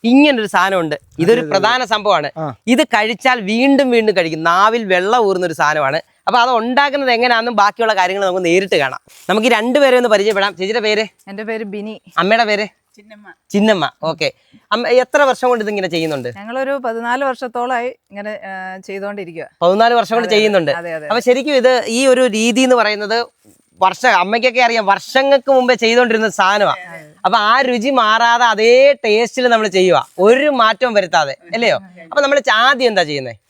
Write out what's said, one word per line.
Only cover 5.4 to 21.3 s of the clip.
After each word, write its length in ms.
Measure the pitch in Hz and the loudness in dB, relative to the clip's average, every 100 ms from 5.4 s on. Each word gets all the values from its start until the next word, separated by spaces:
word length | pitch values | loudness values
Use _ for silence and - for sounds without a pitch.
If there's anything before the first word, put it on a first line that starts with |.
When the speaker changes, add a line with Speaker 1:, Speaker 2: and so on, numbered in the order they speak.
| 180 | -2
Speaker 1:
ഒരു 100 | 160 | 0
സാധനമാണ്. 400 | 151 156 135 151 - _ - | 0 0 -2 -2 -8 _ -2
അപ്പൊ 120 | 240 | 0
അത് 100 | 240 | 2
ഉണ്ടാക്കുന്നത് 600 | 240 226 254 285 285 269 | 0 0 0 0 -2 -2
എങ്ങനെയാണെന്നും 460 | 233 247 233 233 214 | 0 2 0 0 0
ബാക്കിയുള്ള 380 | 202 202 226 196 | 0 0 -2 0
കാര്യങ്ങൾ 240 | 180 196 196 | 0 0 -2
നമുക്ക് 180 | 180 | -2
നേരിട്ട് 320 | 175 175 190 180 | 0 0 0 -2
കാണാം. 240 | 135 131 _ - - | -2 -6 _ -20 -4
നമുക്ക് 160 | 202 233 | 0 2
ഈ 40 | |
രണ്ടുപേരെ 460 | 226 233 262 277 247 | 0 0 2 4 2
ഒന്ന് 120 | 240 | 2
പരിചയപ്പെടാം. 480 | 208 208 202 202 170 | 0 0 0 -2 -4
ചേച്ചിയുടെ 240 | 190 220 | -4 -2
പേര്? 260 | 214 214 220 _ - | -2 -2 -4 _ -18
Speaker 3:
എൻ്റെ 140 | 196 | -14
പേര് 220 | 220 220 | -10 -10
ബിനി. 300 | 214 202 208 214 _ - | -10 -12 -12 -16 _ -4
Speaker 1:
അമ്മയുടെ 260 | 180 226 | 0 0
പേര്? 220 | 220 208 208 _ _ _ | 0 -2 -4 _ _ _
Speaker 4:
ചിന്നമ്മ. 280 | 208 220 - - _ | _ -20 -20 -20 _
Speaker 1:
ചിന്നമ്മ. 320 | 202 214 196 139 _ | 0 2 2 -2 _
ഓക്കെ. 260 | 156 160 147 - _ _ _ | -8 -4 -6 -6 _ _ _
അമ്മ 160 | 214 240 247 | -4 0 0
എത്ര 180 | 254 294 | 2 0
വർഷം 260 | 277 247 254 | 2 0 -2
കൊണ്ട് 140 | 240 | -2
ഇതിങ്ങനെ 240 | 208 208 185 | -2 -4 -4
ചെയ്യുന്നുണ്ട്? 400 | 165 160 143 123 110 | -4 -4 -4 -8 -12
Speaker 3:
ഞങ്ങളൊരു 440 | 214 254 269 277 | -10 -8 -6 -6
പതിനാല് 400 | 247 226 240 254 | -6 -6 -6 -4
വർഷത്തോളമായി 640 | 277 247 254 240 247 247 247 - _ | -4 -6 -8 -6 -4 -4 -6 -12 _
ഇങ്ങനെ, 220 | 196 208 214 196 | -14 -12 -12 -14
ആ, 20 | 190 185 190 190 | -14 -12 -14 -12
ചെയ്തുകൊണ്ടിരിക്കുക. 600 | 196 202 202 175 165 143 _ | -10 -10 -10 -12 -14 -16 _
Speaker 1:
പതിനാല് 320 | 175 196 226 | 0 4 4
വർഷം 200 | 240 196 233 | 2 0 -2
കൊണ്ട് 120 | 220 | 0
Speaker 3:
അതെ, 60 | |
അതെ. 40 | 214 | 2
Speaker 1:
ചെയ്യുന്നുണ്ട്. 320 | 214 196 151 | 2 2 0
Speaker 3:
അതെ, 220 | 170 170 | -4 -6
അതെ, 120 | 160 151 | -10 -4
Speaker 1:
അപ്പൊ 140 | 226 | -2
Speaker 3:
അതെ. 60 | |
Speaker 1:
ശരിക്കും 280 | 240 | 0